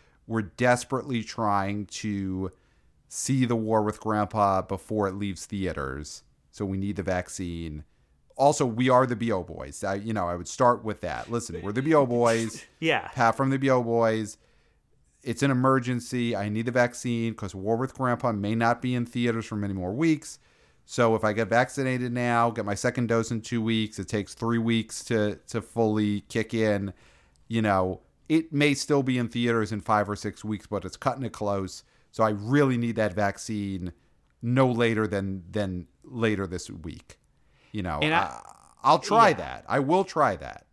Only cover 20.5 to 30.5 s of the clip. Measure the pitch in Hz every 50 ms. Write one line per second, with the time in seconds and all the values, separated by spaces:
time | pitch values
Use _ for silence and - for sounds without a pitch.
20.5 | _ _ _ _ _ _ _ - - - 120 113 113 104 107 107 104 110 113 98
21.5 | 113 120 131 - - 143 135 131 127 123 127 123 120 123 123 120 120 117 117 120
22.5 | 110 113 101 104 101 - - 123 120 131 120 110 117 117 113 113 120 110 110 -
23.5 | 123 117 110 113 113 110 110 107 - - 95 - - 104 95 - - - 117 117
24.5 | 117 117 113 117 117 113 110 113 - - - - 120 110 104 104 98 - _ -
25.5 | - 113 - - - 117 113 107 107 107 107 104 104 101 - - - 113 107 -
26.5 | - 113 110 107 101 101 101 98 - _ _ _ _ _ _ _ _ _ _ -
27.5 | 113 113 107 107 98 95 92 92 87 - _ _ _ _ _ - 156 165 160 -
28.5 | 147 143 147 147 139 139 - - 147 139 131 131 127 123 120 113 - 120 120 120
29.5 | 117 113 107 101 113 104 - - 110 107 101 98 104 - - 104 95 - - 107